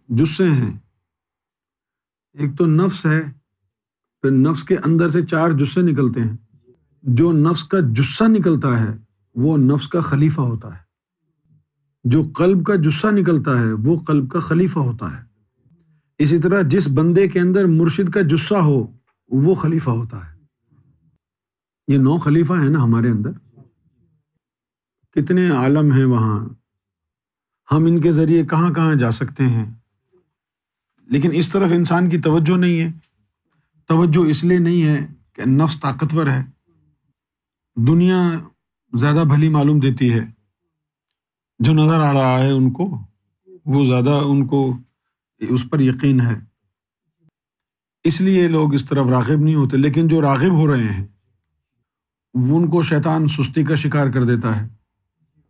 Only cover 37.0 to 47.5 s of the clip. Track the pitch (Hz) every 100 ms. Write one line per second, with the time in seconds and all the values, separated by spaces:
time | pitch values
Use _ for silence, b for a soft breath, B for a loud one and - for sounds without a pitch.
37 | _ _ _ _ _ _ _ - 117 170
38 | 180 185 180 160 - _ _ _ _ 120
39 | 143 147 156 147 156 151 143 151 131 123
40 | 123 113 113 - _ _ _ _ _ _
41 | _ _ _ _ _ - 117 156 151 160
42 | 147 139 131 127 135 135 127 131 190 131
43 | 101 _ _ _ _ - 147 135 135 127
44 | 127 147 143 139 135 143 131 123 - _
45 | _ _ _ _ 107 123 123 151 131 127
46 | 143 131 120 107 - _ _ _ _ _
47 | _ _ 165 _ _